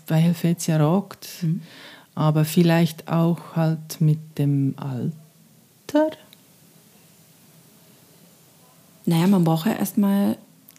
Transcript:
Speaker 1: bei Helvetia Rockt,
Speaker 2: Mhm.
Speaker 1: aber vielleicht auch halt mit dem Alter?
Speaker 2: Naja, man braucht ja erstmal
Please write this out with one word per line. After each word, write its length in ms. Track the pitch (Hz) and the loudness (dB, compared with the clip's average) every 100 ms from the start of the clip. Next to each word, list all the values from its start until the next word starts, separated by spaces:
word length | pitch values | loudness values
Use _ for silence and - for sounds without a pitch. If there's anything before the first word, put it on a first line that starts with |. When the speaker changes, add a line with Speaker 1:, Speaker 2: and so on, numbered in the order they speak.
| - | -2
Speaker 1:
bei 100 | 160 | 2
Helvetia 640 | 165 170 165 170 - 156 | 2 2 -2 -2 -2 0
Rockt, 460 | 147 185 196 - - - | 2 2 -2 -14 -18 -6
Speaker 2:
Mhm. 180 | 165 175 - - - - - - | -4 -4 -8 -20 -20 -20 -16 -2
Speaker 1:
aber 280 | 156 156 156 | 0 2 2
vielleicht 640 | 180 170 165 165 - - | 2 4 4 2 -2 -4
auch 480 | 165 165 170 - - | 0 0 0 -4 -2
halt 440 | 160 160 156 - | -2 -2 -8 0
mit 200 | 156 151 - - | 0 0 -4 -4
dem 360 | 143 143 135 - | -2 0 0 -4
Alter? 1300 | 139 123 156 156 - _ _ _ _ _ - 294 311 - - - _ _ _ - _ _ _ _ _ _ _ - _ _ _ - _ - - _ _ _ _ _ _ _ - | -8 -6 -6 -8 -18 _ _ _ _ _ -4 0 0 -4 -20 -20 _ _ _ -20 _ _ _ _ _ _ _ -20 _ _ _ -20 _ -20 -20 _ _ _ _ _ _ _ -2
Speaker 2:
Naja, 220 | 165 180 | 2 4
man 160 | 196 | 4
braucht 220 | 165 165 185 | 2 0 0
ja 80 | |
erstmal 640 | - 202 - 202 196 202 233 - _ - | -2 -4 0 0 2 0 -2 -10 _ -20